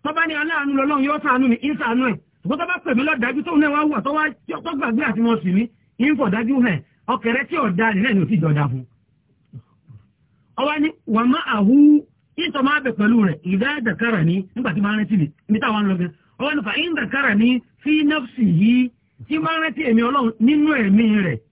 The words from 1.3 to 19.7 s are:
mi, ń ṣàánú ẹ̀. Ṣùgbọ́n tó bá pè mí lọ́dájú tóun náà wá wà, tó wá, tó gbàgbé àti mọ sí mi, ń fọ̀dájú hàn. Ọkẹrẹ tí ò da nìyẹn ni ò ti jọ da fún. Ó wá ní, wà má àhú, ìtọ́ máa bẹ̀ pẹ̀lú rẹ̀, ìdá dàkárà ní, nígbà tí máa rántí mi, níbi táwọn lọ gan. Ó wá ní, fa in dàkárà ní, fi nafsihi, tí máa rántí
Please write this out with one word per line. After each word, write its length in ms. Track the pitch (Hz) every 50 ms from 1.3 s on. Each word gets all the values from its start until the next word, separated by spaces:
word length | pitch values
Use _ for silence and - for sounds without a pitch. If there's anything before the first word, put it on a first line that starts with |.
| 254 254 269
mi, 100 | 254 233
ń 180 | 233 - 285 302
ṣàánú 260 | - 285 233 233 247 262
ẹ̀. 120 | 247 185 151 _ _ _
Ṣùgbọ́n 220 | _ _ 175 285 302
tó 80 | 339
bá 100 | 349 359 -
pè 120 | - 349
mí 100 | 254 233
lọ́dájú 380 | 277 302 311 262 233 247 254 294
tóun 180 | - 339 339 294
náà 100 | 311 294
wá 100 | 285 294 302
wà, 140 | 302 294 220
tó 80 | 165 269
wá, 120 | 294 302 302 302 - _ _ - 320
tó 140 | 285 - 330
gbàgbé 300 | 330 269 311 233 226 240 302
àti 160 | 262 190 208
mọ 120 | 233 233 226 185
sí 120 | 151 185
mi, 100 | 175 196 233 233 _ _ _ _ _ -
ń 160 | 233 294 302
fọ̀dájú 380 | 233 269 202 180 220 233 226 277 262
hàn. 180 | 240 240 175 135 - _ _ _
Ọkẹrẹ 400 | _ - 247 254 - 226 240 262 277
tí 120 | - 339
ò 120 | 320 269 208
da 160 | 175 180 226 226
nìyẹn 260 | 214 185 208 262 208
ni 80 | 196
ò 40 | 165
ti 100 | - 220 165
jọ 140 | 165 160
da 120 | 151 147 147
fún. 180 | 139 123 131 127 _ _ _ _ _ _ _ _ _ _ _ _ _ - 120 _ _ _ _ _ _ - - _ _ _ _ _ _ _ _ _ _ _ 247
Ó 40 | 262
wá 140 | 294 302 302
ní, 100 | 285 320 - _
wà 200 | _ - 214 220 233
má 140 | 247 269 330 330
àhú, 320 | - 247 208 196 202 262 285 294 302 302 294 - _ _ _ _ _ _ -
ìtọ́ 240 | 349 311 320 285
máa 180 | 254 277 294 294
bẹ̀ 120 | 269 254
pẹ̀lú 240 | 226 - 208 214 240 233 208
rẹ̀, 140 | 180 147 -
ìdá 280 | - 180 190 190 240 277 294 294
dàkárà 400 | 226 220 170 151 226 233 226 180
ní, 140 | 156 165 175 196 185 -
nígbà 200 | _ 226 247 226
tí 80 | 160 208
máa 160 | 202 202 214
rántí 200 | 214 214 - 220
mi, 100 | 190 151 143 - _
níbi 160 | _ - 214 220
táwọn 260 | - 247 214 214 208
lọ 80 | 196 190
gan. 140 | 175 175 175 - _ _ _
Ó 120 | _ - 240
wá 100 | 294 302
ní, 60 | 294
fa 100 | 196 208
in 200 | 196 269 320 349 330
dàkárà 400 | 294 240 185 226 277 277 247 202
ní, 140 | 208 226 247 254 240 - _ _
fi 280 | _ _ 294 311 311 302
nafsihi, 840 | 285 311 311 254 226 - 254 226 185 170 160 202 226 247 254 254 240 _ _ _ _ _ _
tí 140 | - - 302
máa 220 | 311 320 320 330 320
rántí 220 | 320 320